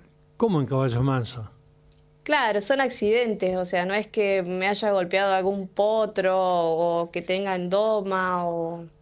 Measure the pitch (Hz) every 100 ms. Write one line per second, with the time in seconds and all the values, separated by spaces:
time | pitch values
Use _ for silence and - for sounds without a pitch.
0 | - _ _ - 233 160 120 131 131 120
1 | 135 131 113 120 107 - _ _ - _
2 | _ _ - 294 233 208 202 269 254 247
3 | 208 233 233 190 185 185 180 180 185 208
4 | 208 220 202 196 180 185 190 202 214 196
5 | 175 196 196 190 185 196 190 - 208 220
6 | 214 196 185 190 185 175 165 160 170 170
7 | 170 175 175 185 196 185 180 196 220 214
8 | 190 190 185 180 175 170 165 170 165 _